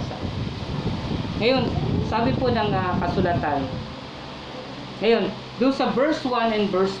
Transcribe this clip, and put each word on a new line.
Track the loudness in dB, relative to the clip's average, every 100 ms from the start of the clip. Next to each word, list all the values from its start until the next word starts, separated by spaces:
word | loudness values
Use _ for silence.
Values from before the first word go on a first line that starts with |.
sa | -4
atin. | -6 -6 -4 -4 -4 -4 -4 -2 -2 -2 -4 -2 0
Ngayon, | 2 4 2 0 0 0 0
sabi | 0 2 2
po | 2
ng, | 2 2
ah, | 0 0 0
kasulatan, | 0 2 2 2 0 0 -2 -6 -8 -10 -12 -12 -12 -12 -12 -10 -10 -10 -12 0
ngayon, | 4 4 2 -4 -10 2
doon | 2
sa | 4 2 4
verse | 2 2 0
one | 2 2
and | 2 2
verse | 2 2 0